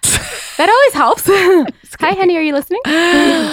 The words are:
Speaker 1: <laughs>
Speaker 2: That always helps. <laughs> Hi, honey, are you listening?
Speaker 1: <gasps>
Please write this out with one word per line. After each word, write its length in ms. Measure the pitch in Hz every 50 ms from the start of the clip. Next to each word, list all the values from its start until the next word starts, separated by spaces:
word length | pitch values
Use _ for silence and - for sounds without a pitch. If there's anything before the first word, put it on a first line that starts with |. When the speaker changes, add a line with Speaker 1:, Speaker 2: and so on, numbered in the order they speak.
| -
Speaker 1:
<laughs> 80 | - - - - - - - - - -
Speaker 2:
That 120 | - 302 370
always 240 | 440 508 571 539 -
helps. 320 | 294 269 233 - - -
<laughs> 720 | - 392 392 381 359 381 349 269 - - _ _ - - -
Hi, 120 | - 320 392
honey, 220 | 381 381 359 349
are 40 | 330 320
you 100 | 302 285
listening? 260 | 277 285 - 349 453 539
Speaker 1:
<gasps> 20 | - 302 320 339 349 349 - 349 - 285 285 320 302